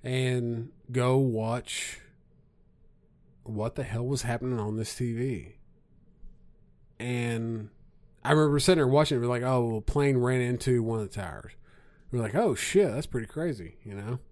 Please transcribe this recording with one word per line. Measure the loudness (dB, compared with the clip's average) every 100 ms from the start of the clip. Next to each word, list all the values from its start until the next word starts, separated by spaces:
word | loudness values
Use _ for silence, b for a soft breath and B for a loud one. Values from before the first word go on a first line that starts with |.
and | -4 -2 0 0 -2 -4 -8 -14 -6
go | 0 4 4
watch | 4 0 -2 -4 -6 -8 -8 -10 -18 _ _ _ _ _ _ _ -20 _ _ _ _ _
what | -10 -6 -4
the | -4
hell | -6 -4 -2
was | -2
happening | -2 -4 -2 -2
on | -2 -4
this | -6
T | -4 -4
V. | -2 -4 -6 -10 -20 -20 _ _ -20 -20 _ -20 -20 -20 -20 -20 _ -20 _
And | -4 -2 -2 -2 -4 -6 -8 -18 -20 -20 -20 -10
I | 2
remember | 4 6 4
sitting | 6 6
there | 6
watching | 6 4 2
it, |
we're | 2
like, | 0
"Oh, | 2 2 2
well, | 0
a |
plane | -2 2 4 4
ran | 4 2
into | 0 0 2 2
one | 2 -2
of | -4
the | -6
towers." | -8 -10 -16 -20 b b b b b
We're | -4
like, | 0
"Oh, | 0 0
shit, | 0 2 4 4
that's | 0 -4
pretty | -6 -6
crazy," | -6 -6 -6 -10 -16
you | -14
know? | -10 -8 -8 -10